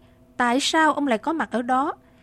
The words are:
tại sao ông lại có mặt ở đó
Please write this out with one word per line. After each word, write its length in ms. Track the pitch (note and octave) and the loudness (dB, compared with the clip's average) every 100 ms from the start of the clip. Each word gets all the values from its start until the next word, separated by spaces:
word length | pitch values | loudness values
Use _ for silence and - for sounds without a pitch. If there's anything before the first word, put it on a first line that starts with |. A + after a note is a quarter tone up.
| - _ _ - | -12 _ _ -4
tại 220 | A#3+ C4 | 0 0
sao 340 | - E4 D#4 | 0 2 2
ông 140 | D4 C#4+ | 2 0
lại 100 | A3 | -2
có 160 | D4 | -2
mặt 180 | D#4+ - | -4 -4
ở 100 | A3+ | -4
đó 320 | B3 C4 D#4 - - _ | -2 0 -2 -6 -14 _